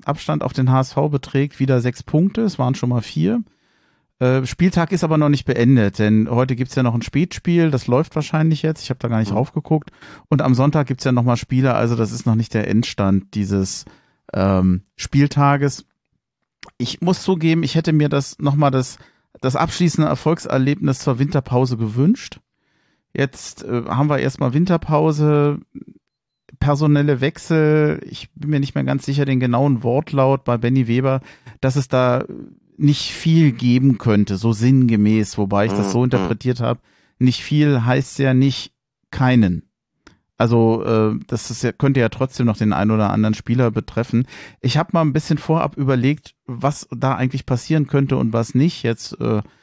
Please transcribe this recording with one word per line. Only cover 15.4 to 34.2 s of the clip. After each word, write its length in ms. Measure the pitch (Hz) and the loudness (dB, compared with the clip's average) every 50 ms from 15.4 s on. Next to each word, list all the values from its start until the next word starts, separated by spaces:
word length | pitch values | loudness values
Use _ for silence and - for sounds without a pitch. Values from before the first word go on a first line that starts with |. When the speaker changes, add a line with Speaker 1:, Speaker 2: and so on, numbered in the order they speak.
| 143 143 143 143 143 143 135 - - _ _ _ _ _ _ _ _ _ _ _ _ _ _ _ - - _ | 2 2 2 2 0 -2 -4 -6 -14 _ _ _ _ _ _ _ _ _ _ _ _ _ _ _ -20 -16 _
Speaker 1:
Ich 220 | - 120 - - - | -8 -8 -8 -6 -2
muss 240 | 175 175 180 - - | 0 0 0 0 0
zugeben, 400 | - 190 165 156 160 160 165 165 | -2 0 2 2 2 2 2 0
ich 120 | - - | 0 0
hätte 180 | 165 160 175 156 | 0 0 2 2
mir 160 | 151 147 143 | 2 2 2
das 280 | 147 139 135 - - - | 0 -2 -4 -4 -6 -4
noch 160 | 143 143 139 | -2 0 2
mal 160 | 147 147 139 | 2 2 2
das, 260 | 131 131 127 - - - - _ _ _ _ _ _ - | 2 0 -2 -4 -8 -16 -20 _ _ _ _ _ _ -6
das 160 | - 131 127 | -4 -2 0
abschließende 520 | - 156 160 - - 180 165 - - 151 | 0 -2 -2 0 0 0 2 2 2 0
Erfolgserlebnis 920 | 156 147 - - 156 170 165 - - - 135 131 139 147 - - 139 127 - | 0 0 -2 0 -2 -2 -2 -4 -4 -2 0 0 0 -2 0 -2 -2 -2 -2
zur 180 | - 147 127 | -2 -2 0
Winterpause 600 | 117 143 143 - 139 - - 127 123 131 123 127 | 0 0 -2 -2 -2 -2 0 0 0 0 0 0
gewünscht. 640 | 110 113 107 107 127 143 180 247 - - - - - _ _ _ _ _ _ _ _ _ _ _ _ _ _ - | -2 -4 -4 0 0 2 2 2 0 -2 -14 -18 -20 _ _ _ _ _ _ _ _ _ _ _ _ _ _ -6
Jetzt, 500 | - 139 131 - - - - - - - | -4 -4 -4 -4 -8 -14 -14 -14 -14 -8
äh, 200 | - 120 120 - | -6 -6 -6 -4
haben 220 | - 92 123 143 151 | -4 -2 0 0 0
wir 100 | 147 131 | 0 0
erstmal 340 | 127 135 - - - 123 120 | -2 -2 -2 -2 -2 -2 0
Winterpause, 1080 | 151 180 190 175 160 - - 156 147 156 160 151 147 151 151 147 147 143 147 147 - - _ - - - - - _ _ _ _ _ _ _ _ _ _ _ - - | 0 0 0 0 -2 0 0 0 2 2 2 2 2 2 2 2 2 2 0 -2 -4 -8 _ -20 -20 -20 -20 -20 _ _ _ _ _ _ _ _ _ _ _ -6 -2
personelle 600 | - 139 147 143 156 151 147 143 143 147 139 123 | 0 0 2 2 4 4 4 4 2 2 0 0
Wechsel. 800 | 135 151 - - - - 165 160 156 151 151 151 151 151 156 - - | 0 -4 -4 -4 -4 -2 0 2 2 2 2 2 2 0 -2 -4 -8
Ich 220 | - - - - - - | -14 -16 -16 -18 -18 -16
bin 160 | 151 147 147 | -10 -4 -2
mir 80 | 151 139 | -2 -2
nicht 160 | 139 135 - | -2 -2 -4
mehr 80 | 139 131 | -4 -2
ganz 220 | 135 139 135 - | -2 -4 -4 -4
sicher, 200 | - 139 143 143 | -4 -2 0 0
den 140 | 139 135 127 | 0 0 0
genauen 420 | 127 120 120 120 139 143 135 113 | 0 0 2 2 2 2 2 0
Wortlaut 600 | 113 120 120 143 156 - 147 139 131 131 135 131 - | 0 0 0 0 -2 -2 0 2 2 2 2 0 0
bei 140 | - 120 | -2 -2
Benny 300 | 113 120 120 131 135 123 | 0 0 2 2 2 2
Weber, 340 | 110 117 127 131 135 131 131 - - - _ - - - - | 2 0 0 0 0 0 -2 -4 -8 -20 _ -20 -20 -8 -4
dass 140 | - 131 131 | -2 0 0
es 120 | 143 131 | 0 -2
da 380 | - - 127 127 123 123 127 - - - - - - - _ _ _ _ | 0 2 2 2 2 2 0 -2 -6 -12 -16 -16 -18 -20 _ _ _ _
nicht 340 | - 147 143 147 - - - - | 0 2 2 2 2 -2 -8 -6
viel 380 | - - 160 160 165 160 143 | -2 0 4 4 6 6 4
geben 460 | 117 120 127 123 120 131 131 139 123 | 2 2 2 2 4 4 4 4 2
könnte, 400 | 101 - 120 104 104 | 2 2 2 4 4